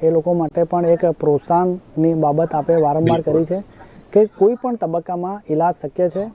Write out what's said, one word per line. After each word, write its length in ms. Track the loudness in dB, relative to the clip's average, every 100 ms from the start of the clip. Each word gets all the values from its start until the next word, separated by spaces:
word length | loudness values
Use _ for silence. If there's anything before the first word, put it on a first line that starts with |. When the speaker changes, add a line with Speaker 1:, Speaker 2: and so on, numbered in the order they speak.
Speaker 1:
એ 80 | 0
લોકો 220 | 0 0
માટે 300 | -2 -2 -2
પણ 240 | -2 0 2
એક 180 | 2
પ્રોત્સાહનની 1120 | 0 0 0 0 0 0 0 -4 -8 -2 0
બાબત 400 | 2 0 0 0
આપે 200 | -2 0
વારંવાર 460 | 2 2 2 2 2
Speaker 2:
બિલકુલ. 240 | 0 0
Speaker 1:
કરી 0 |
છે 200 | 0 -4 -8 -20 -20 -20 0
કે 140 | 2 2
કોઈ 280 | 2 2
પણ 200 | 2 -4
તબક્કામાં 680 | -4 -4 -4 -6 -8 -8 -10 -4
ઈલાજ 240 | -2 0 -2
શક્ય 260 | -8 -2 -2
છે 140 | -2 -8